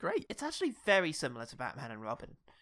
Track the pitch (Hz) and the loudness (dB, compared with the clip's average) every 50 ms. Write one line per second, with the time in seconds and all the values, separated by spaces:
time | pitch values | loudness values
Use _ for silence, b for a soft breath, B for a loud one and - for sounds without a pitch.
0 | - 180 453 - - - 220 - 285 311 - - 370 285 - - - 208 196 190 | -2 0 0 0 -2 -4 -6 -6 -4 -4 -2 0 -2 -2 -2 2 6 6 8 8
1 | 180 160 151 - 151 127 120 113 113 - - - 127 101 - 131 139 113 110 107 | 6 4 2 -2 -2 -2 -4 -6 -10 -10 -8 -6 -6 -6 -6 -6 -8 -8 -8 -6
2 | 110 107 120 - - 127 131 - b b b b | -4 -4 -4 -4 -6 -12 -16 -20 b b b b